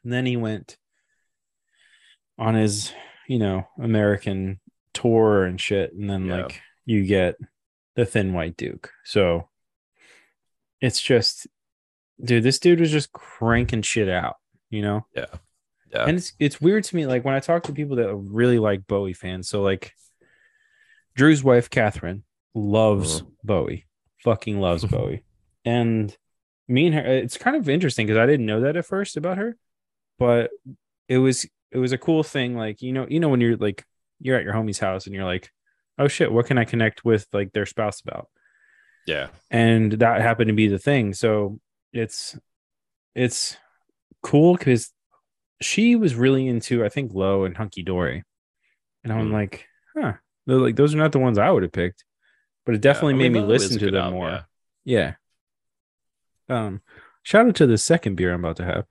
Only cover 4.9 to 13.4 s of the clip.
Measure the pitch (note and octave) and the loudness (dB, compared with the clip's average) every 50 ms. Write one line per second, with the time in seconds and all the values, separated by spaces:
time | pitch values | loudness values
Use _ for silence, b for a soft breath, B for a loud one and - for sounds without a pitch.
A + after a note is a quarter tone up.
4.9 | _ - - A#2+ A2+ A2+ A2 G#2+ G#2 G2 F#2+ F2+ F2+ F#2 - - G#2 G2 F2 - | _ -2 0 2 4 4 4 4 4 2 2 0 -2 -6 -4 -4 -2 -2 -2 -4
5.9 | E2 F#2+ G#2 G2+ G2 F#2+ F#2+ F#2 F2+ F#2 B1+ B1+ - B B B B B _ B2+ | -6 -10 -8 -6 -4 -4 -4 -4 -4 -6 -6 -8 -12 B B B B B _ -2
6.9 | A2+ G#2 G2 F#2 G2+ F#2+ F2+ F2 - _ - _ _ _ _ _ _ _ _ _ | 0 0 2 2 2 2 2 0 -2 _ -16 _ _ _ _ _ _ _ _ _
7.9 | _ - A#2 - - A2+ G2 F#2+ F#2 F2 D#2+ E2+ E2+ - D#2 B1 - - - - | _ -2 -2 0 0 0 0 0 -2 -4 -6 -6 -8 -10 -10 -10 -10 -12 -18 -20
8.9 | - _ _ - - G#2 F#2+ F2 E2+ E2+ E2 _ _ _ _ _ _ _ _ _ | -20 _ _ -2 2 2 2 4 2 -2 -4 _ _ _ _ _ _ _ _ _
9.9 | _ b b b b b b b b b _ _ _ _ _ _ _ _ - B2 | _ b b b b b b b b b _ _ _ _ _ _ _ _ -2 -2
10.9 | - - - - C3 A#2 - - - - - - _ _ _ _ _ _ _ _ | -2 -2 0 2 2 2 2 0 -4 -6 -18 -20 _ _ _ _ _ _ _ _
11.9 | _ _ _ _ _ - B2 A#2+ B2 A#2 A2 B2+ C#3 - - F3+ F3 E3 E3+ D#3 | _ _ _ _ _ -12 -2 0 0 2 2 2 0 2 4 4 4 4 4 0
12.9 | D3+ D3+ C#3+ _ - - - - - - | 0 -2 -4 _ -14 -20 -20 -20 -10 -2